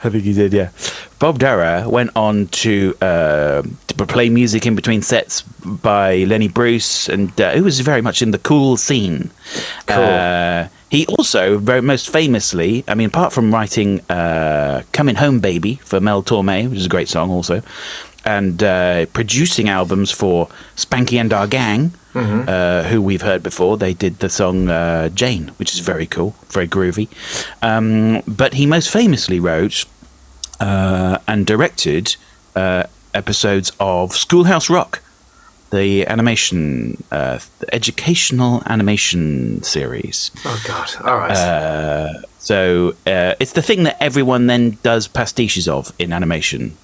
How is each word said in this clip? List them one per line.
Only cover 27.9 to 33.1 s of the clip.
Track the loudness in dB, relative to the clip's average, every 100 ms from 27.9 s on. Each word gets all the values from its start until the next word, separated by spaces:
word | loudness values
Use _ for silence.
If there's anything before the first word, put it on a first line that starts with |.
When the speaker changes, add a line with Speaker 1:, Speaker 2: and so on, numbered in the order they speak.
| 2 2 0 -2
Speaker 1:
but | -2 -2 2
he | 2
most | 2 2
famously | 2 2 2 0 0
wrote, | 0 0 0 -2 -8 -12 -20 -20 -20 -14 -14 -6
uh, | -2 0 2 2 0 0 0
and | 0 2
directed, | 2 2 0 0 0 -2 -6 -10 -20 _
uh, | -2 0 0 -4 -8 -8